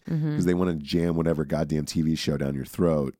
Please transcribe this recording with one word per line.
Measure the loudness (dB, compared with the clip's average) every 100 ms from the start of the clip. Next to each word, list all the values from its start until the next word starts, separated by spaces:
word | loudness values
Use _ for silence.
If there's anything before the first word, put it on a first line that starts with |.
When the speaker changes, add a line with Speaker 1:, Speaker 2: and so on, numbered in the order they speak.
| -6
Speaker 1:
'cause |
Speaker 2:
Mm-hmm. | -2 -2 0
Speaker 1:
they | 2
wanna | 2 2 -2
jam | -2 0 2 2
whatever | 2 0
goddamn | 0 -2 0 -2
T | -2 0
V | 0
show | 0 0 -2
down | -2
your | -4
throat. | -6 0 2 2 0